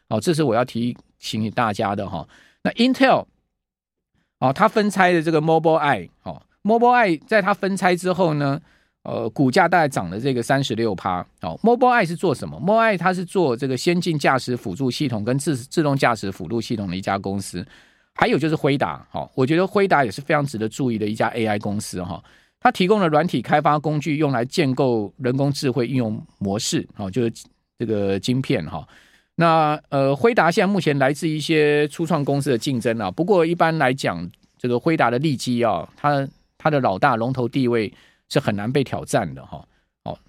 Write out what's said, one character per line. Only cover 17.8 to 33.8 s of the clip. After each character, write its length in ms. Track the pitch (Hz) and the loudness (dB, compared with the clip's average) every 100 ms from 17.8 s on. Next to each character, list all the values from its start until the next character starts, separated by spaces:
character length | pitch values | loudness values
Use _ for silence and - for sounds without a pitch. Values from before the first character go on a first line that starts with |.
| _ _ _ - | _ _ _ 0
还 120 | 202 | 2
有 100 | 202 | 2
就 100 | 156 | 0
是 80 | 156 | 0
辉 220 | 147 139 | 0 0
达， 260 | 95 69 - | -2 -4 -10
哦， 160 | - 67 | -10 -6
我 100 | - | -2
觉 120 | 131 160 | 2 2
得 100 | 185 | 2
辉 220 | 208 196 | 2 2
达 180 | 156 127 | 2 2
也 60 | |
是 100 | - | -2
非 140 | 139 151 | -2 -2
常 100 | 139 | -2
值 100 | 110 | -4
得 140 | 110 | -6
注 220 | - 131 | -2 -2
意 80 | 107 | -2
的 80 | 104 | -2
一 80 | 110 | -2
家 140 | 113 | -2
A 180 | 117 107 | -2 -2
I 100 | 104 | -2
公 240 | 104 101 | -2 -6
司 200 | - 90 | -6 -8
哈。 200 | 90 85 - _ _ _ | -8 -10 -14 _ _ _
它 120 | 254 | 0
提 160 | - 180 | 2 2
供 120 | 214 | 2
了 80 | 175 | 2
软 180 | 151 175 | 2 0
体 160 | 139 | -2
开 180 | - 151 | 0 2
发 200 | 151 151 | 2 0
工 200 | 151 151 | -2 -4
具， 180 | 160 147 | -2 0
用 140 | 151 | 0
来 140 | 127 123 | 0 -2
建 280 | - 143 | 0 0
构 380 | 127 135 113 101 - | 2 0 0 -2 -4
人 180 | 123 131 | -4 0
工 160 | 143 | 0
智 200 | 139 139 | -2 -2
慧 160 | 123 123 | -2 -2
应 80 | 135 | -2
用 280 | 113 110 - - | -2 -4 -10 -8
模 220 | 101 101 | -4 -4
式， 280 | - 143 - - | -2 -4 -6 -10
哦， 140 | 95 | -6
就 140 | 110 | -2
是 100 | 117 110 - _ _ - | -4 -4 -14 _ _ -8
这 80 | 113 | -4
个 320 | 104 101 98 | -2 0 -2
晶 200 | 110 127 | -2 -2
片 240 | 131 123 73 | 0 -2 -4
哈。 200 | 78 - - _ _ _ - | -10 -14 -20 _ _ _ 0
那， 420 | 170 160 151 151 - | 2 4 2 0 -4
呃， 260 | 139 135 139 | 0 0 2
辉 180 | 233 | 2
达 180 | 240 165 | 4 2
现 140 | 175 190 | 2 2
在 60 | |
目 80 | 202 | 0
前 180 | 156 143 | 0 2
来 120 | 135 | 2
自 160 | 147 165 | 0 -2
一 120 | 156 | -2
些 480 | 147 156 147 147 147 | 0 2 2 2 0
初 180 | - 165 | -2 -2
创 180 | 165 | -2
公 160 | 139 143 | 0 0
司 120 | 143 | 0
的 60 | 117 | 0
竞 220 | - 127 | 0 -2
争 180 | 117 113 | 0 -2
啊， 80 | 98 | -2
不 160 | - 175 | -2 2
过 180 | 190 | 2
一 120 | 165 170 | 2 2
般 200 | 165 | 2
来 120 | 160 | 2